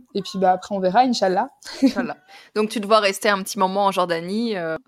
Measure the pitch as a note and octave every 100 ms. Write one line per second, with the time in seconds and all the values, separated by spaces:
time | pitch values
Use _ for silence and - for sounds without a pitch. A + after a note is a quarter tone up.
0 | - G3+ - F#3+ F#3 F#3 - G3 F#3 G#3+
1 | C4 A3+ F#3+ F#3 B3+ _ - - C4 G3
2 | D#3+ - _ - - G#3+ G#3+ A#3 G3+ A3
3 | G3+ G3 G#3+ G3 F#3+ G#3 F#3+ G3 G3 F#3
4 | F3+ E3 F3 G#3+ A#3 F#3+ D#3+ D#3+